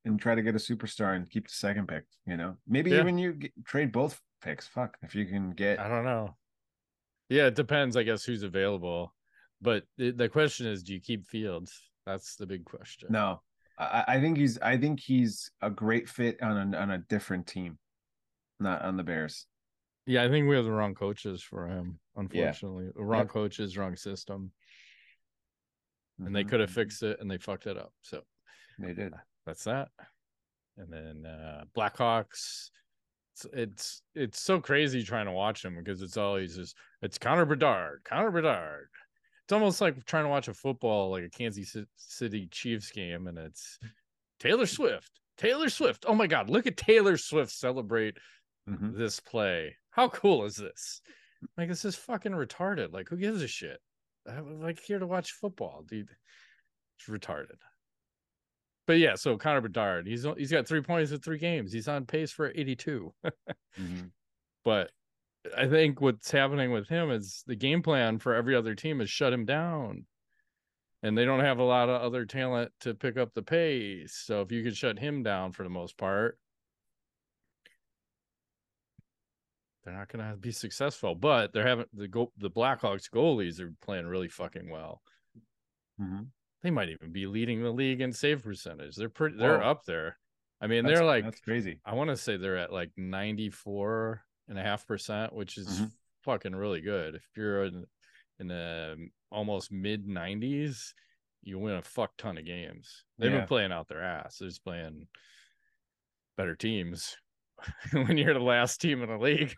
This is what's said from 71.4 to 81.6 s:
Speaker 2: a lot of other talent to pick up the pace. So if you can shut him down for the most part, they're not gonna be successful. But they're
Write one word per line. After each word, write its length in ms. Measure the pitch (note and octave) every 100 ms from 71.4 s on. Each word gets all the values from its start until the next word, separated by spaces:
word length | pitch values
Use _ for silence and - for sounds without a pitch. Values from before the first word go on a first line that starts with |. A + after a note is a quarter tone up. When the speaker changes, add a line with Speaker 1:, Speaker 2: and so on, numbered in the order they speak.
| C#3 B2
Speaker 2:
a 40 |
lot 240 | B2 B2 A#2+
of 140 | B2
other 240 | B2 B2 A2
talent 480 | C3+ B2+ B2 A#2 _
to 140 | B2 G#2+
pick 200 | C3 B2
up 160 | A2+
the 100 | A2+
pace. 720 | G2+ E3 E3 C3 G#2 F#2 D2+ - -
So 160 | G#2
if 100 | G2
you 100 | A#2
can 120 | A2+
shut 260 | G#2 B2+ G#2
him 240 | D3 C#3+
down 300 | A2+ G2 F#2
for 100 | F2+
the 60 | F#2
most 280 | F2+ F2 -
part, 400 | F#2+ G2 A#2 - _ _ _ _ _ _ _ _ _ _ _ _ _ _ _ _ _ _ _ _ _ _ _ _ _ _ _ _ _ _ _ _ _ _
they're 100 | - F#2
not 140 | G2+
gonna 260 | A#2 G#2+ G2+
be 140 | A#2+
successful. 640 | A2+ A2+ - C#3 - G2+ E2+
But 380 | D3 C3 G#2
they're 140 | A2+